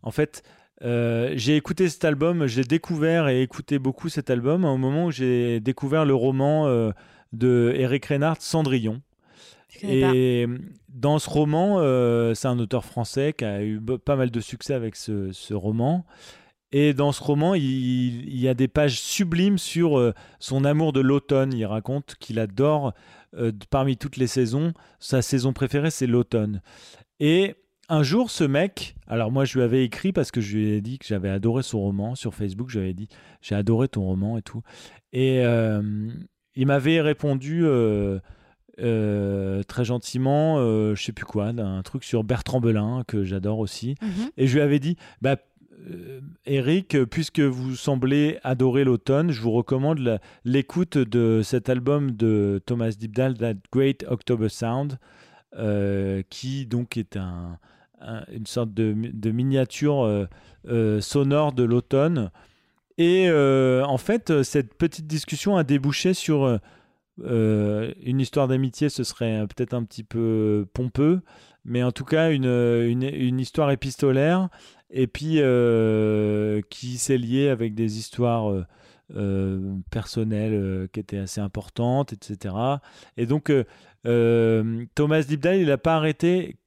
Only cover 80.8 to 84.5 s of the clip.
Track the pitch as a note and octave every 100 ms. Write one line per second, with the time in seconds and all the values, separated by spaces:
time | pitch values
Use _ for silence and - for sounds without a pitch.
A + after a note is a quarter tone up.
80.8 | F#2 - G2 G2+ F#2+ - G2+ G2 G2 -
81.8 | A#2+ C3 C#3 G2+ - G#2 G#2 F#2+ B2 C#3+
82.8 | - - - - A#2 D3+ - C#3 A2+ -
83.8 | - _ A#2 A#2+ A#2 A#2 A2+